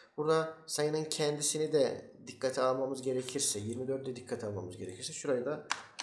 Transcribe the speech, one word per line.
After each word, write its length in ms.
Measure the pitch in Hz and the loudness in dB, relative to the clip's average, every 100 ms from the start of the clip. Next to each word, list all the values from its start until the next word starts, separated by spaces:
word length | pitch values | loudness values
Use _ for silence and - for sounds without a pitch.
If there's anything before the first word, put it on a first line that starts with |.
| - - | -10 -2
Burada 380 | 151 160 160 160 - | 2 2 2 -6 -6
sayının 380 | - 151 156 | 0 2 2
kendisini 680 | 156 - 147 147 151 151 156 | 0 2 2 2 2 2 4
de 400 | 151 123 - - - - | 6 6 2 -10 -16 -16
dikkate 360 | - 131 131 | -2 0 2
almamız 400 | 131 131 131 131 | 4 4 0 -2
gerekirse, 560 | 127 127 127 147 143 101 | 0 0 -2 0 0 0
yirmi 300 | 104 123 131 | -4 -4 -2
dördü 180 | 135 135 | -2 -4
de 100 | 127 | -8
dikkate 300 | - 117 107 | -6 -6 -4
almamız 300 | 101 90 101 | -4 -6 -8
gerekirse 360 | 92 - 151 | -10 -8 -10
şurayı 320 | 156 143 123 | -4 0 0
da 220 | 123 151 - - - - | 0 -4 -6 -8 -10 -14